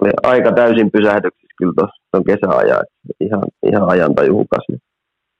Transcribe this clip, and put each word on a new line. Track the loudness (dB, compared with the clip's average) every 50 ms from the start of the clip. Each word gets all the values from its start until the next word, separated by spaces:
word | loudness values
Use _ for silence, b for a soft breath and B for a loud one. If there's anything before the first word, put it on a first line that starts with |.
oli | 0 0 0 0 0
aika | 0 2 2 2 2 2
täysin | 2 2 2 2 2 0 2
pysähdyksissä | 2 2 2 2 0 0 -2 -4 -8 _ _ _ _ _
kyllä | -4 -2 0
tossa | -2 -2 -4 -6 _ _ _
ton | -2 -2 0
kesäajan, | 0 0 0 0 0 0 0 2 2 0 0 -2
että | -6 _ _ _ -18 -8 -6
ihan, | -4 -4 -4 -4 -4 -6 -8 _ -2
ihan | 0 0 0 0 0
ajantaju | 0 2 2 0 0 0 2 2 2
hukas, | 0 -2 -2 -4 -6 -4 -8
niin, | -12 -12 -12 _ _ _ _ _ _ _ _ _ _ _